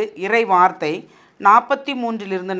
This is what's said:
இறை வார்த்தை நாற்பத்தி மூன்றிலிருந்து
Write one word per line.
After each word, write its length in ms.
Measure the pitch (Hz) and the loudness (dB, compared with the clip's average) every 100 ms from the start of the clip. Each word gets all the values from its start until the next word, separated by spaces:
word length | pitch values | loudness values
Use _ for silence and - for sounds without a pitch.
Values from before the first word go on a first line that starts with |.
| 214 185 190 | -4 -6 -4
இறை 140 | 226 226 | -2 2
வார்த்தை 400 | 185 185 180 156 170 - _ _ - | 4 4 2 -6 -6 -10 _ _ -2
நாற்பத்தி 540 | 202 220 240 277 277 262 | 4 4 4 -4 -4 -6
மூன்றிலிருந்து 520 | 233 220 196 190 185 185 | -6 -6 -6 -8 -6 -2